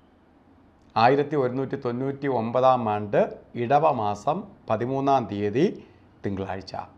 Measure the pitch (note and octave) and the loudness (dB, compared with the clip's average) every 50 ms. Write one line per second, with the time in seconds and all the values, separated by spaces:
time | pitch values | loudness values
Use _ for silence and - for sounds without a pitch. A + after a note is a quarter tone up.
0 | _ _ _ _ _ _ _ _ _ _ _ _ _ _ _ _ _ _ - A2 | _ _ _ _ _ _ _ _ _ _ _ _ _ _ _ _ _ _ 0 4
1 | A2+ B2 C#3+ C#3+ C#3+ C#3 D#3 D3 B2+ A#2+ A#2+ C3+ C3+ - - C#3 C3+ B2 A#2+ B2 | 4 6 6 4 0 0 0 0 0 0 0 -2 -4 -4 -6 -6 -4 -4 -4 -4
2 | C3+ C3+ C#3 C#3 C#3 C#3 C3 A#2 A2 A#2 A#2 C3 B2+ C3 C3 B2 A#2 A2 G#2 G#2 | -4 -6 -6 -4 -4 -2 -2 0 -2 0 0 4 4 6 4 4 2 -2 -2 -2
3 | G#2 G2+ A2+ D#3+ G#3+ - - - - - - A2+ A#2+ A#2 C#3 D3 D#3 D#3 C#3+ A#2+ | -4 0 2 2 2 2 -2 -14 -18 -14 -8 -6 -2 2 2 4 4 4 2 2
4 | G#2+ G#2 G#2 G2+ - C#3+ D#3 F#3 A3+ - - - - - A2+ G#2+ A#2 B2 C3+ C3+ | -2 -4 -4 -4 -2 -4 -4 -4 -6 -14 -18 -14 -4 -4 -2 -2 -2 -2 -2 -2
5 | C#3 C#3 C#3 C3 A#2 F#2 G#2 G2+ G#2 G#2 G2+ B2 E3+ A3 G#3 - - - - - | 2 2 2 2 2 -2 -4 -2 -2 0 0 2 2 0 0 -4 -16 -20 -20 -20
6 | _ _ _ _ - G#2 G2 F#2+ F#2+ G2 F#2 G2 F2+ - - G2 F#2 - - | _ _ _ _ -8 -6 -6 -4 -6 -6 -8 -10 -10 -12 -12 -12 -12 -12 -16